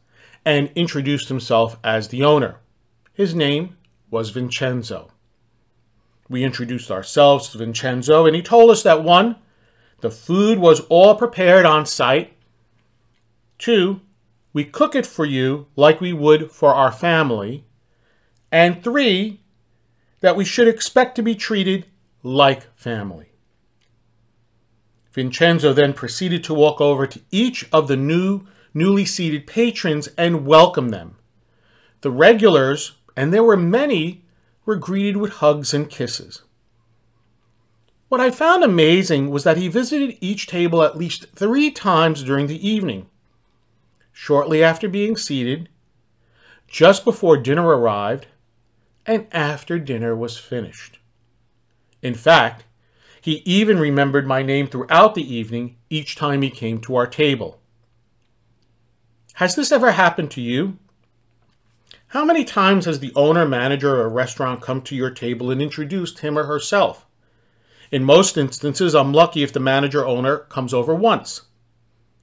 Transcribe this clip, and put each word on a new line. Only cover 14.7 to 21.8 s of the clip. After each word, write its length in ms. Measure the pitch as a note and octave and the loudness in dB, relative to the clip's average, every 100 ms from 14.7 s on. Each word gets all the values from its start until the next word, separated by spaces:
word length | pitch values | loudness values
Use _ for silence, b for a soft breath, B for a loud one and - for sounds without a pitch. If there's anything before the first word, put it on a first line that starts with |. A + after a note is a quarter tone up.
| - D4+ C#4 | -2 -2 -2
it 100 | A#3+ | -4
for 180 | - | -6
you 440 | D3+ C3 C3 C#3+ C#3+ - | -4 -2 -2 -4 -8 4
like 260 | D3 D#3+ | 4 4
we 120 | F3+ | -2
would 380 | E3 D3 D3+ D#3+ | -2 2 2 2
for 220 | - C#3+ | 0 2
our 180 | C3+ C3 | 4 2
family. 720 | A2+ E3+ E3 D3 A2 G2+ C#3 - _ _ _ _ _ _ _ _ | 0 0 0 0 -2 -6 -12 -18 _ _ _ _ _ _ _ _
And 320 | E3 F3 F3 | 2 2 2
three, 580 | A#3+ C4+ B3+ F#3 G#3+ G3+ _ _ _ _ _ _ _ _ | -4 0 0 0 -4 -10 _ _ _ _ _ _ _ _
that 140 | F#3 F3+ | 0 0
we 80 | |
should 240 | F#3+ - A#3 | -2 2 2
expect 460 | A3+ - B3+ B3+ - | 2 -2 0 0 -2
to 40 | |
be 140 | A3+ G#3+ | -4 -4
treated 500 | - G#3 F#3 F#3+ | -4 -2 -2 -4